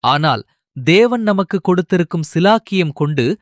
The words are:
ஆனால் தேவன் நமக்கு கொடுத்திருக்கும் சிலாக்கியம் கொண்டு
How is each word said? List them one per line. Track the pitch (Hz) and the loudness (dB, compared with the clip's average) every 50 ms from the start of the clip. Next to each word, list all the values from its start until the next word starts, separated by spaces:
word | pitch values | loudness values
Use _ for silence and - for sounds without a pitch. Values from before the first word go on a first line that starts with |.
| - | 0
ஆனால் | 117 135 147 156 156 127 104 - _ _ _ _ _ _ | 0 0 0 0 -2 -2 -2 -6 _ _ _ _ _ _
தேவன் | 139 127 147 170 202 233 240 240 240 | -6 0 2 4 4 4 2 0 -2
நமக்கு | 220 208 202 190 190 _ - 185 | -2 0 0 0 -2 _ -4 -4
கொடுத்திருக்கும் | _ - 180 180 165 _ 190 175 170 - - 170 151 - - | _ 0 -2 -2 -2 _ -2 -2 -2 -2 -4 -6 -6 -4 -2
சிலாக்கியம் | 165 170 202 220 226 _ - 196 185 175 151 | 0 2 2 2 2 _ -4 -2 -2 -2 -2
கொண்டு | 143 - 151 147 151 139 117 131 208 _ | -2 -4 -4 -2 0 -2 -2 -2 -2 _